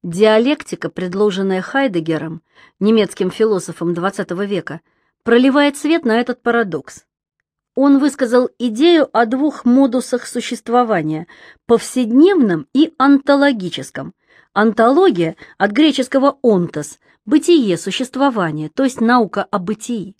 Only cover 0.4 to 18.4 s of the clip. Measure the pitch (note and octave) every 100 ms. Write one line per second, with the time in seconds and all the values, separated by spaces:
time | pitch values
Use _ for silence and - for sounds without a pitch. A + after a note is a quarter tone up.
0.4 | A#3+ D4+ - F3 D#3 - F#3 F#3+ G#3 F#3
1.4 | G3 F#3 F#3 C#4 C4+ F3 D#3+ D#3+ D#3+ D#3+
2.4 | _ _ _ _ G3+ A3+ F#3+ - F#3 -
3.4 | A3 G3 - D#3 E3+ E3+ F#3 G3 F#3+ F3
4.4 | G3+ G3 - D#3 _ _ _ _ - A#3
5.4 | C4 C#4 C#4+ C#4+ D4 E4 C4 A3 B3 A#3+
6.4 | A#3+ A#3 G#3 D#3+ - - _ _ _ _
7.4 | _ _ _ - C#4 C#4 C#4+ - A#3+ B3
8.4 | B3 _ A#3+ G#3+ E4 E4+ C#4 - A#3 C4
9.4 | D4 - A#3+ B3 C4+ B3 - B3 - B3
10.4 | - A#3 - A#3+ A#3 F#3+ D#3 D#3 E3+ -
11.4 | - _ - A#3 - - A#3 B3 E4+ F#4+
12.4 | A3+ E3 C#3 B3+ D#4+ _ C4+ C#4 - C#4+
13.4 | C#4+ A#3 F3+ D3+ C3 - C#3+ _ _ _
14.4 | _ - A3 G#3+ A3+ C#4 F#4+ F#3 E3 -
15.4 | - _ G3+ G#3 D#4 - B3+ C4+ C#4 -
16.4 | A#3+ G3 E3+ D3+ D3 - _ _ - D4
17.4 | D#4+ E4+ A3 E3 - F3+ B3+ B3+ C#4 A3+